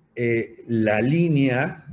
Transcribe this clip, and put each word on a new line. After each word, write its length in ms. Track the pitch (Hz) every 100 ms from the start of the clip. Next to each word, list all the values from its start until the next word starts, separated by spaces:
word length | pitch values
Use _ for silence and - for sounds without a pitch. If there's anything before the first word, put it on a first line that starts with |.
| _ -
eh, 480 | 120 117 107 - -
la 340 | 113 107 107
línea 840 | 120 160 170 147 139 123 156 180 -